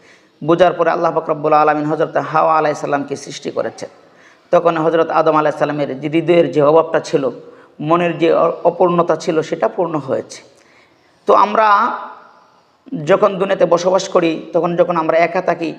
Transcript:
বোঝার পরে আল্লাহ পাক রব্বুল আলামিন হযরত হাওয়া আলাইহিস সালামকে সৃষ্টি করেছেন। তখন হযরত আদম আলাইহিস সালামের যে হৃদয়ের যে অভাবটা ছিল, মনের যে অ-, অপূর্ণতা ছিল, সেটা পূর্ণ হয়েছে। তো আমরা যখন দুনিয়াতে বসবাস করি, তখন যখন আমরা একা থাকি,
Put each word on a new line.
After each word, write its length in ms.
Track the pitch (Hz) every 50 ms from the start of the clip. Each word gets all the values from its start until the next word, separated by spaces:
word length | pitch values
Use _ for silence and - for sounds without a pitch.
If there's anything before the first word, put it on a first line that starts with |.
| _ _ _ _ _ _ _ _ 151
বোঝার 280 | 151 170 165 180 175 156
পরে 180 | 165 170 165
আল্লাহ 240 | 165 170 170 165 151
পাক 160 | 160 160 -
রব্বুল 220 | 156 151 147 156 151
আলামিন 320 | 151 151 151 151 151 147
হযরত 320 | 151 156 151 170 151 -
হাওয়া 420 | 147 139 139 151 160 165 165 160 156
আলাইহিস 200 | 151 151 143 -
সালামকে 380 | 151 143 143 143 139 - 139
সৃষ্টি 340 | - - 160 147 - - -
করেছেন। 380 | - 127 - 113 - - - - - - _ _ _ _ - - _ _ _ _
তখন 260 | 175 170 165 170 165
হযরত 340 | 160 156 165 165 165 160 156
আদম 260 | 156 160 156 156 156
আলাইহিস 220 | 151 151 147 143 151
সালামের 420 | 151 147 147 147 143 127 131 135
যে 80 | 143 151
হৃদয়ের 440 | 147 165 156 151 175 170 165 131 135
যে 100 | 151 143
অভাবটা 380 | 147 156 165 160 - - 151
ছিল, 300 | - - - 147 135 123 - - - - - - - - _ -
মনের 380 | 147 151 165 175 175 175 160 147
যে 140 | 165 165 143
অ-, 200 | 147 160 170 170 - -
অপূর্ণতা 520 | 170 170 - 190 175 175 170 165 - 160
ছিল, 260 | 156 - - 160 156 151
সেটা 260 | - - - - -
পূর্ণ 260 | - 196 180 165 156
হয়েছে। 480 | 147 131 131 113 - - - - - - - _ _ _ _ _ _ _ _ _ _ _ _ _ _ _
তো 80 | - 202
আমরা 640 | - 196 208 214 226 220 214 202 202 233 247 - - - - - - - - _ _ _ _ _ _ _ _ _ _ _ - 170 170 147
যখন 340 | 156 190 185 208 202 196 175
দুনিয়াতে 280 | 196 196 190 185 180
বসবাস 420 | 165 190 165 175 185 185 190 185 -
করি, 420 | - 185 170 165 156 - - - -
তখন 240 | 170 160 175 175
যখন 200 | 170 170 170 175
আমরা 220 | 165 160 156 165 165
একা 240 | 170 175 - 185 180
থাকি, 320 | 185 170 156 165 156 156